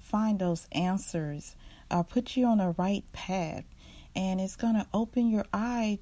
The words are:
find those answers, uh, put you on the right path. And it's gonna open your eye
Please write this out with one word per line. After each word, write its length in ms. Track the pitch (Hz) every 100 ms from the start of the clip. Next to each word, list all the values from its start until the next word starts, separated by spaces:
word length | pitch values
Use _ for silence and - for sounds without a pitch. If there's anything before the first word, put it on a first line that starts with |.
find 360 | - 208 220 208
those 300 | 180 165 -
answers, 840 | - 180 196 - 170 151 147 - - - - -
uh, 140 | 175
put 340 | 175 247 247 -
you 80 | 247
on 140 | 220
the 160 | 185 170
right 260 | 185 202 -
path. 520 | - - 185 160 - - - - - - -
And 240 | 190 185
it's 160 | 190 -
gonna 320 | 233 220 -
open 360 | 208 226 - 233
your 160 | 214 196
eye 460 | 196 233 240 220 202